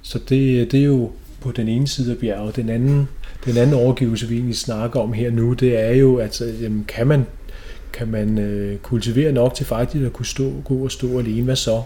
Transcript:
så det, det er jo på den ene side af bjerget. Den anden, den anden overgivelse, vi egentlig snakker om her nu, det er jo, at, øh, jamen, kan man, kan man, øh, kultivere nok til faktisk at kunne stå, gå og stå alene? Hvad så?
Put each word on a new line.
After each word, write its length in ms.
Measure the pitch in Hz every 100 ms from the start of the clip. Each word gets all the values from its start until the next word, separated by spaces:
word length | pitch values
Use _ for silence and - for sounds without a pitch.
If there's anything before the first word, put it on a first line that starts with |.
så 180 | - 123 -
det, 420 | 131 135 123 117
det 80 | 135
er 60 | 143
jo 260 | 135 117 - - -
på 100 | 127
den 160 | 120 110
ene 200 | 117 139
side 240 | - 123
af 60 | 117
bjerget. 380 | 117 101 107 117
Den 140 | 113
anden, 380 | 113 131 143 139 - - - 123
den 120 | 120
anden 180 | 127 139
overgivelse, 520 | 123 127 120 110 113
vi 80 | 117
egentlig 220 | 123 110
snakker 420 | - 110 113 131
om 140 | 110
her 180 | 110 120
nu, 220 | 117 117
det 260 | 123 127 117
er 120 | 110
jo, 240 | 127 135 127
at, 260 | 107 -
øh, 220 | 117 110
jamen, 220 | 113 107 107
kan 200 | - 127
man, 180 | 147 120 - - - - - -
kan 140 | - 113
man, 300 | 110 107 107
øh, 400 | 104 104 101 101
kultivere 540 | - 123 110 117 151
nok 220 | 131 127 -
til 100 | 139
faktisk 400 | 113 123 151 123
at 80 |
kunne 120 | - 120
stå, 280 | - 135 135 -
gå 100 | 131
og 80 | 131
stå 280 | - 127 127
alene? 240 | 113 110
Hvad 120 | 127 127
så? 260 | 117 113